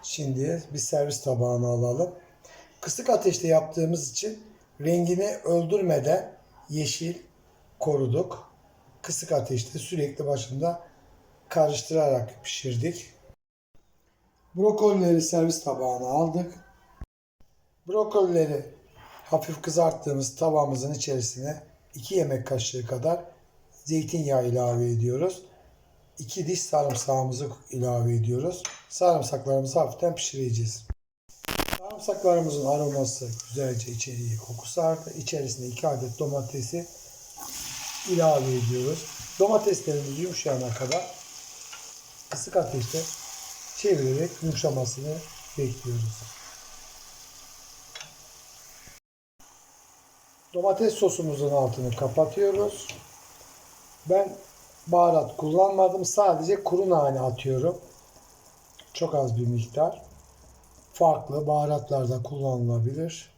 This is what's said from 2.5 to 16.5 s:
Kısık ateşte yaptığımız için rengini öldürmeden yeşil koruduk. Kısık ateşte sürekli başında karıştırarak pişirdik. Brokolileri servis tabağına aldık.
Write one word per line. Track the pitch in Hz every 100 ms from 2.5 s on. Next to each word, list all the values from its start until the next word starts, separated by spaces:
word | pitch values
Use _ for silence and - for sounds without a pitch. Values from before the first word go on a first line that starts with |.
| - - _
Kısık | 165 - 240
ateşte | 220 190 170 165
yaptığımız | 160 156 - 160 165 -
için | - 214 220 - - _ _
rengini | 147 175 170 180 202 -
öldürmeden | 156 170 160 202 185 147 131 180 - - _ - -
yeşil | 151 143 - 165 175 - _ _ _ _ _
koruduk. | - 143 131 135 180 - - _ _ _ _ _
Kısık | - - -
ateşte | 147 113 127 113 151
sürekli | - 170 143 - 143
başında | 139 110 131 165 170 - _ _ - _ _ _
karıştırarak | 170 151 147 - 160 147 127 113 -
pişirdik. | - - 131 117 151 - - _ - - _ _ _ - _ _ _ _ _ _ _ 170
Brokolileri | 208 214 214 196 175 165
servis | 156 165 165 160
tabağına | 147 127 127 123 127
aldık. | 139 165 170 175